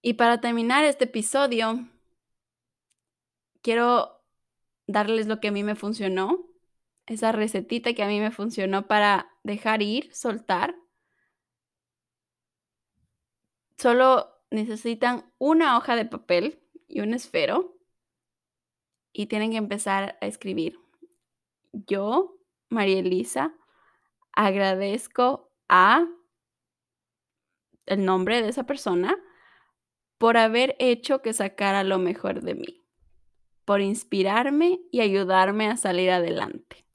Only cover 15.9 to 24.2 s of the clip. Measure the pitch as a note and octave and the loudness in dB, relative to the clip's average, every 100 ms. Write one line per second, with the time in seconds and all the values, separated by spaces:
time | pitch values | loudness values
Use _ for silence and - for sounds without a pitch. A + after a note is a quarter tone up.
15.9 | A#3 A3+ - - F3 A3 - _ - _ | -2 -2 -8 0 0 0 -8 _ -20 _
16.9 | - G#3 A#3+ - - D3 - F4+ _ _ | -6 -4 -4 -4 -2 0 0 -4 _ _
17.9 | _ _ _ _ _ _ _ _ _ _ | _ _ _ _ _ _ _ _ _ _
18.9 | _ _ - G#3 G#3+ A3 A3 G#3 G#3 G#3 | _ _ -10 -4 -2 -2 -4 -4 -6 -2
19.9 | G3 G3 - G3+ G#3+ G3 F#3 E3 - _ | -2 -4 -8 -10 -8 -8 -6 -6 -8 _
20.9 | _ - _ _ _ _ _ _ G#3+ - | _ -20 _ _ _ _ _ _ -18 -6
21.9 | G3 G3+ C4+ F#4+ - _ _ _ A3+ G3 | -4 -2 -2 -2 -10 _ _ _ -2 0
22.9 | F#3+ F#3 F3+ A#3 B3+ D4+ - _ _ _ | 0 0 -2 -2 -4 -4 -6 _ _ _
23.9 | _ _ _ | _ _ _